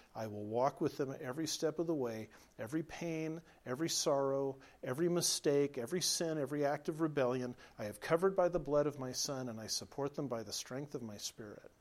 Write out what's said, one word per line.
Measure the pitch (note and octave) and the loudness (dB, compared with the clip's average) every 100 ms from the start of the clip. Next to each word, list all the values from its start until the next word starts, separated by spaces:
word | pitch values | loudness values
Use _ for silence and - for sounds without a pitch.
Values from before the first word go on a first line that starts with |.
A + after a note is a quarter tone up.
| - | -14
I | A2+ A2 | -8 -6
will | G#2 | -6
walk | G#2 A2+ C#3 - | -2 2 2 2
with | D3+ - | -2 0
them | C3+ C3+ | -4 -4
every | C3+ C3+ D3+ | -6 -4 -4
step | - D#3 D3+ | 0 -2 0
of | E3+ | 0
the | |
way, | D3+ A#2+ A2 A2+ - - - | 0 0 -4 -10 -14 -20 -12
every | A2 D#3 | -4 -4
pain, | D#3 - E3+ D#3+ D#3+ E3 - - - | -4 -6 -4 -4 -4 -8 -12 -14 -6
every | C3 E3 | -2 0
sorrow, | - D#3+ C#3 C#3 C#3 C3+ C3 - - | 2 2 4 4 2 0 -4 -16 -10
every | C3 C3 E3+ | -4 2 4
mistake, | F3 - - D#3 C#3+ C#3 C3+ | 4 2 2 4 6 4 0
every | A#2 F3+ | -2 0
sin, | - - E3 D#3 | 0 0 0 0
every | C3 D3 C#3+ | 0 2 2
act | D3 D#3+ | 2 -2
of | D#3 | 0
rebellion. | D#3+ D3 B2 B2+ B2 A#2+ - - | 2 4 4 2 -2 -8 -14 -8
I | G#2 | -8
have | G#2 | -6
covered | - E3 F#3+ F#3+ | 2 4 6 4
by | F3 | 4
the | F3 | 2
blood | C#3 D3 D3 | 4 4 4
of | C3 | 0
my | B2+ | -6
Son, | B2 - C3 B2+ | -4 -4 -4 -6
and | A2 | -6
I | G#2+ | -4
support | - - - C#3 D3+ | -4 -4 -4 -4 -2
them | C#3 | -4
by | A#2 | -4
the | G#2 | -4
strength | - - C3 D3 | -8 -6 -8 -6
of | C3+ | -8
my | A2+ G#2 | -8 -8
Spirit | - - G#2+ - - _ | -10 -10 -12 -14 -18 _